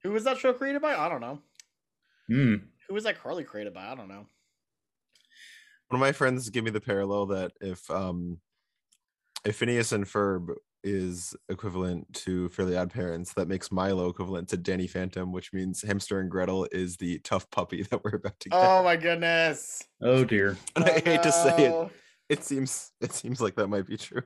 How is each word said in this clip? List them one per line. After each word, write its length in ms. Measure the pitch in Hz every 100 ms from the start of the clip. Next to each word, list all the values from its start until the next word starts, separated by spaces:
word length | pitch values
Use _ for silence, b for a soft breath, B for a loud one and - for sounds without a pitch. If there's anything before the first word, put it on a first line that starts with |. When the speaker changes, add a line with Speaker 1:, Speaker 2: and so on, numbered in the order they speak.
Speaker 1:
Who 80 | 185
was 140 | 214
that 140 | 233 269
show 140 | 262
created 300 | 247 269 285
by? 140 | 302 294
I 120 | 175
don't 120 | 151
know. 180 | 117 143 _ _ - _ _ _ _ _ -
Speaker 2:
Hmm. 260 | 123 135 101 - _ -
Speaker 1:
Who 60 |
was 100 | 196
that 160 | 214 -
Carly 220 | - 170
created 280 | 139 104 104
by? 140 | 92 101
I 80 |
don't 140 | 131 98
know. 180 | 98 107 _ _ _ _ _ _ _ _ b b b b b b b _
Speaker 3:
One 120 | 127
of 0 |
my 120 | 135
friends 380 | 143 135 127 117
gave 140 | 117
me 60 | 113
the 100 | 107
parallel 460 | - 98 98 101 98
that 260 | 95 92 _
if, 280 | 98 90 -
um, 500 | 87 95 87 87 87 _ _ _ _ _ _ _ _ _ -
if 120 | 107 104
Phineas 360 | 117 120 113
and 120 | 110 95
Ferb 420 | 104 101 92 85 - _ _
is 520 | 98 98 92 90 92 - -
equivalent 640 | 98 104 90 92 87 -
to 360 | - - 92 90
Fairly 280 | - 95 90
Odd 140 | 90
Parents, 440 | 120 90 85 90
that 120 | - 87
makes 240 | 95 -
Milo 380 | 92 95 95 90
equivalent 400 | 87 92 92 90
to 80 | 92
Danny 300 | 87 92 90
Phantom, 420 | 95 92 92 92
which 220 | 90 -
means 300 | 95 92 90
Hamster 360 | 107 101 - 98
and 100 | 92
Gretel 360 | 92 92 95 90
is 240 | 92 90 90
the 220 | 90 82
tough 280 | - 98 -
puppy 320 | - 87 -
<laughs> 80 | 95
that 120 | -
we're 140 | - 110
about 240 | - -
to 80 | -
get. 100 | 180
Speaker 1:
Oh 240 | 185 185
my 140 | 180 170
goodness. 840 | 165 170 165 165 165 139 - - - _
Speaker 2:
Oh 240 | 117 131
dear. 320 | 120 107 98 92 -
Speaker 3:
And 100 | -
I 60 | 180
Speaker 1:
Oh 100 | 160 165
Speaker 3:
hate 120 | 165
to 80 | 156
say 340 | 170 170 170 147
it, 40 |
Speaker 1:
no. 200 | 165 165 b b b _
Speaker 3:
it 140 | 151
seems, 480 | - 135 131 - - _
it 120 | 117
seems 280 | - 117 131
like 140 | 110 104
that 120 | 101
might 180 | 104 95
be 100 | 107
true. 260 | - 120